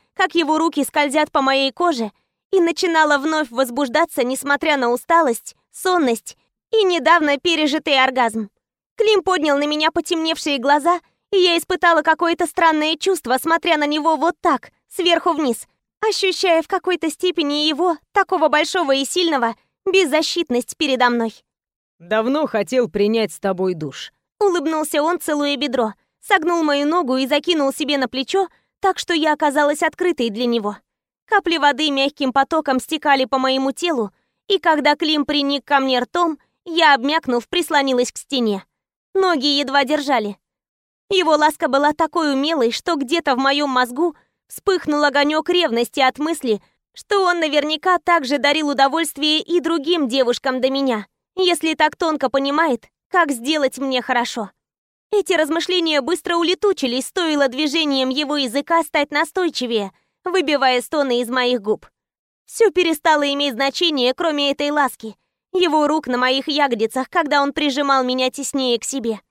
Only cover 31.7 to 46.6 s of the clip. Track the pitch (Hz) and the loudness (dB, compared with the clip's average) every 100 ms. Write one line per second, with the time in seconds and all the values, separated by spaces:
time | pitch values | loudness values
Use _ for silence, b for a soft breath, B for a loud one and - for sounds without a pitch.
31.7 | 262 311 277 277 - 269 269 277 330 302 | 2 0 0 -2 -2 -2 0 2 0 0
32.7 | 262 - 311 302 277 254 262 262 262 269 | -2 -2 -2 2 2 2 0 0 0 -2
33.7 | 269 349 277 208 _ _ _ - 381 349 | -4 -4 -2 -4 _ _ _ -4 0 2
34.7 | 311 294 294 311 302 285 294 277 285 - | 2 2 2 0 0 0 -2 -2 -2 0
35.7 | 277 269 254 247 349 349 302 _ _ - | 0 2 0 -2 0 -2 -2 _ _ -6
36.7 | 330 311 277 262 320 294 240 - 359 320 | 2 4 4 2 -2 -2 -4 -2 -4 0
37.7 | 302 277 247 247 - - 269 226 196 - | 0 2 0 -2 -6 -6 -4 -2 -4 -8
38.7 | _ _ _ _ 381 381 320 277 285 269 | _ _ _ _ 0 0 2 0 -2 0
39.7 | 277 269 302 277 254 208 202 _ _ _ | 0 2 0 0 -2 -2 -10 _ _ _
40.7 | _ _ _ - 392 320 302 302 - 311 | _ _ _ -2 0 2 4 2 0 0
41.7 | 254 294 302 320 349 302 269 285 330 233 | 2 2 0 -2 0 0 0 0 0 0
42.7 | - - 320 254 330 311 247 269 285 285 | -2 -4 -4 -2 -2 0 0 2 0 0
43.7 | 254 247 247 339 - b b _ - - | 0 0 0 -2 -4 b b _ -6 0
44.7 | 370 - 294 294 269 285 311 302 359 320 | 0 0 0 2 2 2 0 0 0 0
45.7 | 226 240 - 262 262 302 330 247 208 | 0 -2 0 0 0 -4 -2 -2 -4